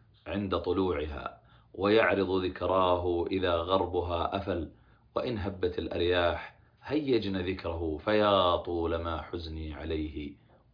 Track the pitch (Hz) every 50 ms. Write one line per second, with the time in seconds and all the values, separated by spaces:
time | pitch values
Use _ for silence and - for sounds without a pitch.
0 | _ _ _ _ _ - 87 101 101 95 92 85 - 90 87 95 95 90 82 73
1 | 73 73 73 67 62 - - - _ _ - - _ _ - 90 95 101 107 113
2 | 98 90 98 98 95 92 92 92 92 90 90 - 90 90 92 95 92 90 90 87
3 | 87 90 87 85 82 - 95 95 90 90 85 85 82 87 95 95 90 87 87 87
4 | 87 87 85 85 85 - 95 95 - 101 90 - - - - _ _ _ _ _
5 | _ _ _ - - 127 117 104 95 101 95 92 90 87 - - 87 - 95 87
6 | 87 87 90 87 87 85 76 - - - - _ _ _ _ _ - - 135 156
7 | 147 135 123 110 98 98 98 92 87 92 92 92 - 85 82 80 85 80 78 76
8 | - 107 107 107 104 104 101 95 90 90 85 80 - 92 87 85 82 82 85 82
9 | 85 85 82 82 80 - - 85 82 80 80 80 78 76 71 71 80 80 80 78
10 | 78 76 - 78 73 71 - - _ _ - _ _ _